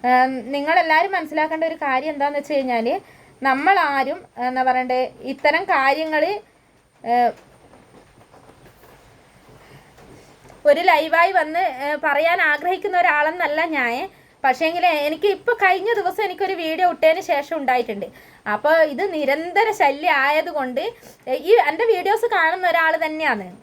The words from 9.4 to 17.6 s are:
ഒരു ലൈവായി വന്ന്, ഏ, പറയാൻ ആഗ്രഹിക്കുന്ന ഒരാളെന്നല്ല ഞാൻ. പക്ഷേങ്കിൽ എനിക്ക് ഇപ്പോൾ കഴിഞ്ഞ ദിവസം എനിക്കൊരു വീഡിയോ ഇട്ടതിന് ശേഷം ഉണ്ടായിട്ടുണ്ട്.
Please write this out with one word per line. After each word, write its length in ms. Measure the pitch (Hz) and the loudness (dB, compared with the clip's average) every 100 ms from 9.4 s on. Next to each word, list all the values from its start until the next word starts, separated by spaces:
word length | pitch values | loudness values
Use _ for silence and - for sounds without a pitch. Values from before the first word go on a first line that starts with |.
| _ - - 135 _ - - - - - - - 294 | _ -20 -20 -20 _ -20 -20 -20 -20 -20 -20 -2 2
ഒരു 120 | 285 370 | 4 4
ലൈവായി 420 | 311 320 330 359 381 | 2 2 2 4 2
വന്ന്, 240 | 302 330 359 254 | 0 -2 -2 -2
ഏ, 20 | 285 294 311 | -4 -2 0
പറയാൻ 320 | 277 320 359 320 | 2 2 2 2
ആഗ്രഹിക്കുന്ന 460 | 294 359 370 392 359 | 0 -2 -2 -2 2
ഒരാളെന്നല്ല 580 | 359 294 302 359 311 302 339 294 | 2 2 0 -2 -4 -2 -2 -2
ഞാൻ. 160 | 240 240 381 - _ _ | -2 -4 -8 -14 _ _
പക്ഷേങ്കിൽ 400 | 269 254 320 349 349 302 294 | -2 0 -2 0 0 0 -2
എനിക്ക് 220 | 311 403 392 | 0 -2 0
ഇപ്പോൾ 200 | - 466 | -2 0
കഴിഞ്ഞ 260 | 381 370 403 440 | 2 2 0 0
ദിവസം 220 | 359 370 403 | -2 -2 -4
എനിക്കൊരു 280 | 370 381 359 | -2 -4 -4
വീഡിയോ 260 | 320 320 359 | -4 0 0
ഇട്ടതിന് 280 | 311 320 330 - | 2 2 2 0
ശേഷം 260 | 294 294 | -4 -2
ഉണ്ടായിട്ടുണ്ട്. 460 | 330 | -4